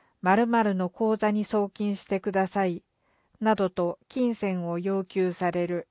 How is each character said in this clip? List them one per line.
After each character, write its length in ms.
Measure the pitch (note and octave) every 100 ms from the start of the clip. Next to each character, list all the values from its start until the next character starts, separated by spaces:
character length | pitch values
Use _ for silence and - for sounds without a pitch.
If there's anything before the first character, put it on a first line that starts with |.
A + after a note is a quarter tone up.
| _ -
〇 260 | F3+ G3+ A#3
〇 260 | A#3 G#3+
の 140 | F#3 F3+
口 280 | - A3 G#3+
座 140 | G#3+
に 140 | G#3
送 240 | G#3 G#3+ G3+
金 260 | - G#3
し 100 | G3
て 140 | - F#3+
く 140 | G3+
だ 160 | F#3+ F#3+
さ 180 | G3+ F#3
い。 160 | E3+ _ _ _ _ _ -
な 140 | A3
ど 160 | G#3 G3
と 300 | F#3+ F3 - _
金 260 | C4 B3
銭 340 | A3+ G3 F#3 E3+
を 120 | E3+
要 240 | F#3+ G3
求 280 | F#3 G3 F#3
さ 200 | E3+ F3+
れ 140 | F3 F3
る。 200 | F3 -